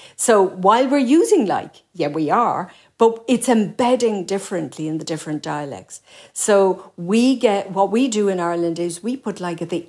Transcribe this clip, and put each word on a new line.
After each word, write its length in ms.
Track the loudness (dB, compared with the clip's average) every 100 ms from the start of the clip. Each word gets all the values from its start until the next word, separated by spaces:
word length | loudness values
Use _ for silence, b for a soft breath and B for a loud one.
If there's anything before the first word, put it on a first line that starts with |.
| B B
So 260 | 2 4
while 460 | 4 2 2 4 4
we're 100 | 2
using 480 | 4 2 4 2 2
like, 300 | -2 -6 -18 _
yeah, 140 | -6 -4
we 220 | -2 0
are, 400 | 2 0 -2 -6 B B _
but 260 | 2 2 -2
it's 200 | 0 2
embedding 800 | 2 0 0 0 2 2 -2 -4
differently 600 | -6 -4 -6 -6 -8 -6
in 100 | -6
the 60 |
different 400 | -6 -8 -6 -8
dialects. 580 | -6 -8 -8 -12 -16 -20 B B B
So 600 | -6 2 4 4 0 -8 -12
we 400 | 0 2 2 2
get, 340 | 2 0 -2
what 220 | 0 0
we 160 | 2 0
do 200 | 0 -2
in 120 | -2
Ireland 400 | -2 -2 -2 -4
is 240 | -6 -6
we 120 | -8 -6
put 240 | -8 -6
like 220 | -6 -6
at 80 | -6
the 180 | -6